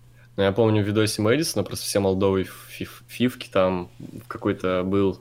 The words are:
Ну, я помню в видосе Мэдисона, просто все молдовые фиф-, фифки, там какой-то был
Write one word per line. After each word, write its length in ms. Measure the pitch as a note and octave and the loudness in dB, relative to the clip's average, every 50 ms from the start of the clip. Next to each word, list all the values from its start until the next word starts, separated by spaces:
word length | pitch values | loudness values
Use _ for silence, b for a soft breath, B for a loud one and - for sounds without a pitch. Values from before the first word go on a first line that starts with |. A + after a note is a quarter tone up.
| - b b b b b - | -20 b b b b b -4
Ну, 80 | - G2 | 0 0
я 80 | G2 G2 | 2 4
помню 320 | A2 A#2 A2 A2 A2 G2+ | 4 4 4 4 4 2
в 20 | |
видосе 360 | G2+ G#2 G#2+ G#2+ G#2 - - G#2 | 2 2 2 2 2 2 0 2
Мэдисона, 420 | G#2+ B2 D3 E3 E3 - G#2+ F#2+ | 2 2 2 0 -2 -2 -4 -4
просто 220 | - - - - | -4 -6 -8 -6
все 120 | - - G#2 | -4 -2 0
молдовые 460 | G2 F#2+ F#2+ F#2+ G2+ G2 F#2+ F#2+ F2+ | 2 2 2 2 2 2 2 2 -2
фиф-, 580 | - - - - - - - F#2+ - - - - - | -4 -8 -16 -18 -16 -12 -12 -12 -12 -12 -16 -20 -14
фифки, 400 | - - A#2 B2+ B2 - - - - | -4 -2 0 0 -2 -4 -10 -2 0
там 380 | F#2+ F#2 F#2 F#2 F2+ F2+ - - - - - - A2 - - | 2 2 2 2 -2 -4 -8 -12 -16 -16 -16 -16 -16 -14 -14
какой-то 560 | - A2 - G#2 G2 - - F#2 F#2 F2+ F#2 | -10 -4 -2 -2 -2 0 -2 -2 0 0 0
был 340 | F#2 G2 G2 G2+ F#2+ F2+ - | 0 2 2 2 2 0 -2